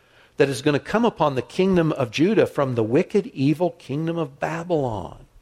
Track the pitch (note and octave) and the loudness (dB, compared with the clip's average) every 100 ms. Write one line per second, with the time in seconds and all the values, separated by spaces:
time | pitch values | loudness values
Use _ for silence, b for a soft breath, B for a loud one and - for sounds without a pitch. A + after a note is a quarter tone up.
0 | b b b - C#3 B2+ D3+ C#3+ - G#3+ | b b b 0 0 2 0 0 0 0
1 | A#3 - D3+ C3 - - F#3+ F#3 D#3+ - | 0 2 0 0 -4 0 2 4 2 0
2 | B2 A2 E3+ G3+ A#2+ - C#3 A#2+ G#2+ C3+ | -4 0 2 4 2 0 -2 -2 0 0
3 | F3+ G#3 F3 D#3 C3+ D3+ F3 - - C#3+ | 2 0 -2 0 0 2 -2 -4 -8 -6
4 | D#3+ E3+ D3+ C#3 D#3 D#3+ E3+ E3 C3 G#2+ | -4 -4 -6 -6 -6 -6 -4 -2 -2 -4
5 | E2 - - _ | -8 -14 -20 _